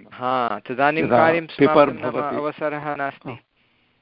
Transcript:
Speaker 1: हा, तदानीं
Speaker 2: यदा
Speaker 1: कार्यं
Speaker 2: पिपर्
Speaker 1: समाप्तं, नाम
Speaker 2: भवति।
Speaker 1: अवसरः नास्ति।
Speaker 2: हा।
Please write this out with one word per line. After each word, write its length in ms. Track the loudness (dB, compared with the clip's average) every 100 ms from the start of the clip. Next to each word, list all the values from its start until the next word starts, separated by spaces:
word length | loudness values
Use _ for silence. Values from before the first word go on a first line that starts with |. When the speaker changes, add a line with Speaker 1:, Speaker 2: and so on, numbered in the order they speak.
| -20
Speaker 1:
हा, 460 | -8 -4 -2 -2 -4
तदानीं 440 | -6 -2 0 0
Speaker 2:
यदा 140 | 2 4
Speaker 1:
कार्यं 300 | 4 2 -2
Speaker 2:
पिपर् 440 | 2 4 6 4
Speaker 1:
समाप्तं, 120 | 2
नाम 80 | -6
Speaker 2:
भवति। 260 | -4 -4 -4
Speaker 1:
अवसरः 600 | -6 -4 -6 -6 -8 -6
नास्ति। 340 | -6 -8 -14
Speaker 2:
हा। 80 | -14 _ _ _ _ _ _